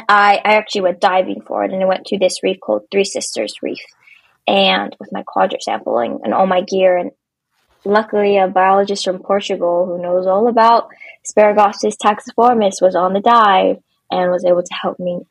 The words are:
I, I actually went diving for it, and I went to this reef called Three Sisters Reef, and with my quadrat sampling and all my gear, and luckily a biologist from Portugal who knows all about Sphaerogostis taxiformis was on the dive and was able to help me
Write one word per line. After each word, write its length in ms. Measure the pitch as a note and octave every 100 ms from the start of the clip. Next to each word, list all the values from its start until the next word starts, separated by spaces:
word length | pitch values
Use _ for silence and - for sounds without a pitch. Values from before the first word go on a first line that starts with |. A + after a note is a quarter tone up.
| -
I, 320 | G#3 G#3 G3
I 120 | G3+ G#3+
actually 260 | G#3+ G3+
went 200 | F#3 F3+
diving 400 | G3 F#3 F#3 -
for 220 | - -
it, 80 | G3+
and 120 | F#3+
I 20 | F#3+
went 200 | F#3 -
to 100 | G3+
this 240 | F#3 -
reef 160 | F#3+ F#3+
called 280 | - - -
Three 120 | G3
Sisters 500 | G3 G3+ - - - -
Reef, 220 | - - - _ _ _ _ _ -
and 480 | G3 F#3+ F#3+ G3+ -
with 120 | G#3
my 120 | G3+
quadrat 380 | G#3 G3 F#3+ -
sampling 580 | - G#2+ - A2+ A#2+ -
and 100 | A2
all 140 | A2+ F#3+
my 140 | F#3
gear, 360 | F#3+ F#3+ F#3 F3+
and 140 | F3 - _ _ _ _ _ _
luckily 540 | G3 G#3 A3 G#3 G3+ G3+
a 100 | F#3+
biologist 580 | F#3+ F#3+ G3 G3+ G3+ F#3+
from 140 | F#3
Portugal 680 | - G3+ - F#3+ F3 F3 F#3
who 160 | F3
knows 240 | F3 F3+ F#3
all 220 | F#3+ A#3+
about 420 | A#3 A3+ A#3 - - - -
Sphaerogostis 720 | - - G#3 G#3 G#3 G#3 G#3+ -
taxiformis 800 | G#3+ G#3 - - A#3+ A#3 G3+ F#3+
was 140 | F#3 F3+
on 180 | F#3
the 60 | G3
dive 580 | G#3 A#3 G#3+ F#3+ F#3+ F#3+ _ _ -
and 200 | F#3 F3+
was 140 | F3+ F3+
able 160 | F3+
to 120 | F3+ -
help 180 | F#3+ -
me 220 | F3+ F3 -